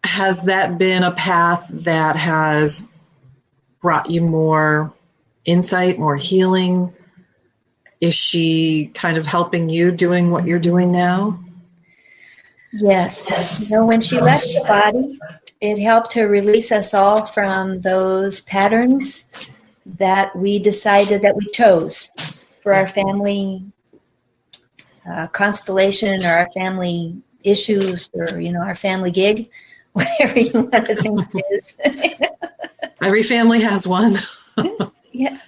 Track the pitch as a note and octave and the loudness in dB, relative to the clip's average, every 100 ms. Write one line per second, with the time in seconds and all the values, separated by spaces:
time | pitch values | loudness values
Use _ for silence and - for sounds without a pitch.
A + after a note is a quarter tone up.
0 | - F#3+ F#3+ F#3+ F3+ F#3+ F3+ F3 F#3 F#3 | -4 0 0 0 0 0 0 0 0 2
1 | F3+ F3 F#3+ F3 E3+ F3 - D#3+ E3 D#3+ | 0 -2 0 2 2 0 -4 -8 -2 0
2 | D#3+ D#3+ D#3+ D#3+ D#3 D3+ D3+ C#3+ G#3 _ | 0 0 0 0 2 2 2 2 0 _
3 | _ _ _ _ _ _ _ _ F3 D#3 | _ _ _ _ _ _ _ _ 0 0
4 | - E3+ E3 D#3+ D#3+ D#3 D#3 D3+ D#3 - | 0 -2 0 0 2 2 2 0 -2 -10
5 | _ _ _ _ - F3 F3 F#3 F3+ - | _ _ _ _ 0 0 2 0 0 0
6 | D3+ C#3+ - F#3 F#3 F#3 F#3 F3+ F3+ - | -2 -2 0 2 2 2 2 0 -2 -8
7 | _ _ _ _ _ _ _ _ _ _ | _ _ _ _ _ _ _ _ _ _
8 | E3+ D#3+ - E3+ E3 D#3+ D#3+ D#3 D3+ - | -4 -2 -2 0 0 2 0 0 -4 -4
9 | F3 D#3+ D#3 F3+ F3 F3 E3 E3 F3 F3 | -2 -2 -2 -2 -2 -2 -2 2 2 2
10 | F3 F3+ F3 E3+ F3 E3+ E3+ F3 F3+ F3+ | 0 2 2 2 0 0 2 2 2 2
11 | F3+ F#3 G3+ - - - _ _ _ _ | 2 0 -2 -4 -12 -20 _ _ _ _
12 | _ _ - - _ _ _ A3 G3+ F#3+ | _ _ -20 -20 _ _ _ -2 2 4
13 | F3 - - F3 - - G#3 G#3+ A3+ A3+ | 2 -2 -4 -4 -4 -4 0 2 4 4
14 | - B3 B3 C4 - - F#3 G3+ G#3 A3+ | 2 2 4 4 2 -4 2 4 4 2
15 | C#4 - - - - _ G#3 G#3 G#3 A3+ | -4 -8 -18 -20 -20 _ -4 -2 2 2
16 | A3+ A#3+ G#3+ G3+ G3+ G#3+ A3+ G#3+ G3+ G3+ | 2 0 2 2 4 2 2 -2 0 2
17 | G3 G#3+ G#3+ - G3+ F#3+ F#3+ F#3+ F#3 F#3+ | 4 4 0 -4 -2 -2 -4 -4 -2 0
18 | F#3+ F#3+ G3 F#3+ - G3 G3+ A3+ B3 C4+ | 0 0 -2 -6 -4 0 2 2 2 0
19 | C4+ - - - - - _ _ - F3+ | 0 -8 -8 -8 -8 -10 _ _ -20 -2
20 | F#3+ F#3+ G3 F#3 G3 G3+ G3 G3+ A3 G3+ | 0 2 0 -2 -2 2 2 2 4 4
21 | G3+ G3+ G3+ G3+ G3+ - A#3 F3 D#3+ - | 4 4 2 2 -4 2 6 6 2 -6
22 | - - - - - _ G#3 G3 F#3+ G3+ | -8 -8 -8 -8 -14 _ 0 2 2 -2
23 | G3 G3+ G3+ G3+ G3 F#3+ G3 _ _ _ | -2 -2 -2 -2 -4 -8 -14 _ _ _
24 | _ _ _ _ _ - _ - - _ | _ _ _ _ _ -20 _ -18 -18 _
25 | F3 E3+ E3 - G3+ G3+ - F#3+ G3 G3 | -14 -10 -8 -2 -2 -2 -4 0 2 2
26 | G#3+ F#3+ F3+ E3+ F3 F#3+ F#3 F#3+ F3+ E3+ | -2 -2 0 2 0 -2 -6 -4 -4 -4
27 | E3 F3 - _ G3+ G3+ - G3+ F#3+ F3+ | -6 -10 -18 _ 0 0 2 0 0 -4
28 | - F3+ E3+ E3+ E3+ F3 F3+ F3+ G3 F#3 | -8 -6 -6 -6 -6 -6 -6 -6 -4 -2
29 | F#3 F3 G3 A3 A3+ - - - _ - | -2 0 0 0 -4 -16 -20 -20 _ -4
30 | E5+ E5+ D4 B3+ A3+ A#3 - A3+ A3+ G#3+ | -4 0 0 2 2 0 2 0 0 -4
31 | G#3+ G#3 - F#3+ F#3+ G3+ - - D4 C4+ | -2 -4 -4 -6 -4 -4 -6 -4 -4 -2
32 | E4+ - D#4+ - E4+ _ - _ - - | -6 -4 -8 -6 -16 _ -20 _ -16 -6
33 | F#3+ G#3 A3 A#3+ A3+ A3+ A3 G3+ F#3 F3+ | 0 0 0 2 4 4 2 0 -2 0
34 | A3 G3 - - _ - E4+ A4 - _ | 2 0 -4 -18 _ -6 -6 -6 -10 _
35 | _ B3 C4 C4+ | _ -6 -6 -6